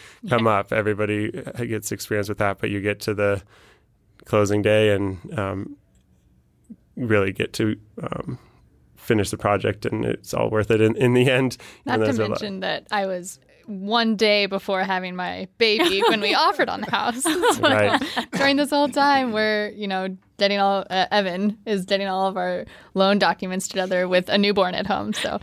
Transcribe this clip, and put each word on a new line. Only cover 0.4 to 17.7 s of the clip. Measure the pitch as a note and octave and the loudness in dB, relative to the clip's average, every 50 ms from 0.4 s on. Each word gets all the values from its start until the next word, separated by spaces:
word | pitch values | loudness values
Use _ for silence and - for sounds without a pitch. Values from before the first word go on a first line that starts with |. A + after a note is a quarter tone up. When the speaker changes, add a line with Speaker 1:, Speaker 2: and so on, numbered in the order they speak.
| A2+ | 2
Speaker 2:
Yeah. | A2+ G#2 G2 | 2 2 2
Speaker 1:
up. | G2 - A#2+ | 0 0 -2
Everybody, | A2+ G2+ G#2+ G#2 G2 G#2+ G#2 G#2+ G#2 G#2+ - - - - | 0 0 0 0 -2 -2 -2 -2 -2 -4 -4 -6 -8 -10
uh, | - - A#2 A#2+ | -10 -8 -6 -6
gets | A#2 A2 G#2+ - - | -4 -4 -6 -6 -6
experience | G#2 - - - G#2+ G#2 G2 G#2 | -8 -8 -6 -4 -2 -2 -2 -4
with | G2+ - | -2 -2
that, | G#2+ G2 F#2+ - | -2 -2 -2 -4
but | - - | -4 -4
you | G2+ G2+ | -4 -2
get | F#2+ G#2 G2+ - | -2 -2 -4 -2
to | - A2 G#2 | -4 -4 -2
the | G2+ G#2 G2+ G2+ G2 - _ _ - - - - _ _ _ _ _ _ _ _ - - | 0 0 0 0 -2 -4 _ _ -20 -20 -20 -20 _ _ _ _ _ _ _ _ -16 -6
closing | - A2+ G#2+ G#2 G2 G#2 G#2 | 0 2 2 4 4 2 2
day | G2+ G#2+ G#2+ G#2+ A2 G#2+ G2+ | 4 4 4 6 6 4 4
and, | G2 G2+ F#2+ F#2+ F2 - - E3 | 2 0 -4 -6 -8 -12 -10 -8
um, | A2 G2 G2 G2 G2 G2+ - C#4+ - _ _ _ _ _ _ _ _ _ _ _ _ _ _ _ _ _ - A3 - _ _ - | -6 -4 -4 -4 -6 -8 -10 -14 -18 _ _ _ _ _ _ _ _ _ _ _ _ _ _ _ _ _ -20 -20 -20 _ _ -10
really | D#3 B2+ A2 A2 G2+ F#2+ G2 | -6 0 2 4 4 2 2
get | F#2+ - - - - | 0 -4 -4 -4 -2
to, | - A2+ G#2+ A2+ - - _ - - | -2 0 0 -2 -4 -8 _ -14 -10
um, | - - - - - - B2 - _ _ _ _ _ _ _ _ _ _ _ | -10 -8 -8 -8 -8 -10 -10 -12 _ _ _ _ _ _ _ _ _ _ _
finish | - - - A2+ G#2+ G2 - | -8 -2 0 2 2 0 -2
the | G#2+ | -4
project, | - - G#2 G#2 F#2+ - G#2+ G2+ - - | -2 0 0 0 2 0 -2 -2 -2 -4
and | A2+ A2 A2 A#2 | -4 -4 -2 -2
it's | A#2 - - - - - | -2 -4 -6 -6 -6 -2
all | - A2+ A2+ | -2 -2 0
worth | A2 G#2+ G2 - | 0 0 2 2
it | A2+ G#2+ | 4 4
in, | A2 A2 A2+ | 4 4 4
in | A3 C3 A#2+ B2 | 2 2 4 4
the | B2 B2 C#3 | 4 4 4
end. | B2+ C3 C3 B2 - - - - - - - | 4 2 2 0 -2 -6 -16 -20 -20 -10 -6
Speaker 3:
Not | C#4+ B3+ | -2 0
Speaker 1:
And | - | 0
Speaker 3:
to | G#3+ | 2
Speaker 1:
there's | G#3+ B3+ A3 | 2 0 0
a | G#3+ | 0
lot | G#3 | -2
Speaker 3:
mention | - - - G3+ F#3+ F#3+ | -2 -4 -6 -8 -8 -6
that | F#3+ F#3+ - - - - | -6 -6 -6 -6 -6 -6
I | G#3+ G3+ G3 | -4 -4 -2
was | F#3+ F#3 F3+ F3+ F#3+ - - _ _ _ _ - | -4 -4 -6 -10 -12 -16 -18 _ _ _ _ -16
one | - G3+ F#3 G3 G3+ A3+ A#3 A3+ A3+ A3 | -14 -12 -10 -4 -2 0 2 2 2 2
day | G3 A3+ G#3 G#3 G#3 G3+ | 2 4 4 4 4 2
before | F#3+ G3 G3 - - G3 F#3 F#3+ | 0 -2 -4 -4 -2 -2 -2 0
having | F#3+ F#3+ F#3 F#3 F3+ F3+ | 0 -2 -4 -4 -6 -8
my | F3+ F3+ F3+ F3+ F#3 F#3+ F#3 _ | -6 -6 -6 -6 -8 -10 -6 _
baby | - A#3 A3 G#3+ A3+ F4 E4+ F#4+ G4 A#4 A4 | 2 2 4 4 4 2 2 2 2 2 2
when | A3+ G#3+ | 2 2
we | G3+ G3+ G#3 | 0 2 2
Speaker 2:
<laughs> | |
Speaker 3:
offered | C4 D#4 F#4 G4+ F#4 C#4 - | 4 4 2 2 2 0 -2
on | - G#3+ | -2 -6
the | G#3+ G#3 | -4 -4
house. | A#3 G3+ A#3 A#3+ A#3 B3+ - | -2 -2 -2 -2 -4 -2 -2
<laughs> | |
So | E4+ D#4 F4+ G#4 A#4 - A#3 | -2 0 2 2 2 2 2
Speaker 1:
Right. | - D4 | 2 2